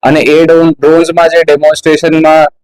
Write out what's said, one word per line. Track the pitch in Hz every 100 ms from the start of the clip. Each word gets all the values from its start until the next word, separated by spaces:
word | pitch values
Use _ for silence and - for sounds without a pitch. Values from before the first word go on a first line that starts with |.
અને | 123 151
એ | 123 151 165
ડ્રોન-, | 165 165 156
ડ્રોન્સમાં | 143 165 165 170 165
જે | 165
ડેમોન્સ્ટ્રેશનમાં | 156 147 151 156 165 151 165 160 160 160 151 _